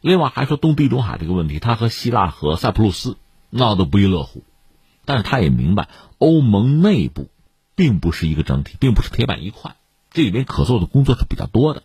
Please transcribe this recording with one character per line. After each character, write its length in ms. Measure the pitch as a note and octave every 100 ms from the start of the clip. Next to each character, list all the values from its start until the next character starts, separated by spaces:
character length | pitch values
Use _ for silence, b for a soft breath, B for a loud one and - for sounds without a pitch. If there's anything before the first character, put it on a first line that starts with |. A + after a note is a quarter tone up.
另 180 | D3+ F#3
外 80 | C3+
还 160 | -
说 120 | C3+ D3
东 200 | D#3+ D3
地 120 | C#3
中 140 | B2+
海 160 | G#2+ -
这 80 | D#2+
个 60 |
问 160 | F2+ D#2
题， 100 | D2
他 160 | A2
和 140 | A2+ A#2
希 240 | - -
腊 160 | A2+ F2+
和 260 | - D2
塞 160 | D#2+ B2
浦 120 | G2+
路 60 | G#2+
斯 240 | - B2+ - _ _ _
闹 240 | A#2 A#2+
得 100 | F#2+
不 140 | E2 G2+
亦 80 | G2
乐 160 | F2
乎。 220 | C#2+ - _ _ _ _ _ _
但 120 | - C#3+
是 80 |
他 160 | D3 C3+
也 80 | E2
明 260 | B1 B1+
白， 140 | C3+ - B B B
欧 240 | D#3 E3
盟 380 | B2+ G2 B2 D3+
内 280 | G3 F#3+ E3+
部 200 | - C#2 _ _ _ _
并 240 | - E3 F2+
不 140 | E2+
是 160 | - D#2+
一 60 |
个 80 | D#2
整 180 | D2+ C2+
体， 140 | C#2+ -
并 160 | C3
不 80 | G#2+
是 80 | -
铁 160 | - B2
板 160 | -
一 80 | F2
块， 260 | - - - _ _ _
这 120 | -
里 80 | B2+
面 140 | G#2
可 200 | C3+ -
做 140 | C#2+ B2
的 80 | F2
工 180 | C#3
作 120 | C3+ B2+
是 80 |
比 100 | -
较 120 | - -
多 280 | A2 D3+
的。 80 | C#3+